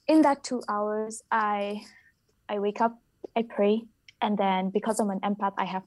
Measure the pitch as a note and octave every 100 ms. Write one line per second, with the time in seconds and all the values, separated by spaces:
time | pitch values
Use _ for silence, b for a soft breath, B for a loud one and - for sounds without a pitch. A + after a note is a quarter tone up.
0 | - D#4 D4 C#4+ - B3 A#3 G#3 G#3+ G#3+
1 | A3 A3 - A3+ G#3 G#3 G3+ G#3 B B
2 | B _ _ _ - G#3 G#3 G#3 A#3 A#3
3 | _ _ - A#3 A#3 - G3+ A3 - _
4 | - _ G#3+ G#3 G3 F#3 F#3 G#3 A3+ A3+
5 | G#3 F#3+ G3+ G3+ G3 - F#3 F#3+